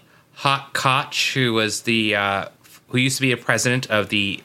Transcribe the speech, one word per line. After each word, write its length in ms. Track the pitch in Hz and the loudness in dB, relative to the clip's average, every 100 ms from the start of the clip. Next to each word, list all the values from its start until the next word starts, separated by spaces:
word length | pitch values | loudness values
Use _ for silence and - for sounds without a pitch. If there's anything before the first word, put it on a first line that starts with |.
| _ _ _ | _ _ _
Hawk 380 | - 139 139 - | -4 -2 -2 -4
Koch, 580 | - 135 131 143 - - | -2 2 0 0 -2 -2
who 200 | 135 127 | 0 0
was 280 | 110 110 104 | 2 0 -2
the, 320 | - 113 107 104 | 0 0 2 0
uh, 280 | 101 98 - - - - - | 0 0 -4 -14 -20 -20 -4
who 100 | 123 | 0
used 180 | 131 131 | 0 0
to 60 | |
be 100 | 135 | 0
a 40 | 120 | 0
president 520 | - 113 123 127 - | 0 0 2 0 0
of 180 | 107 95 | 0 2
the 320 | 107 98 87 | -2 -2 -4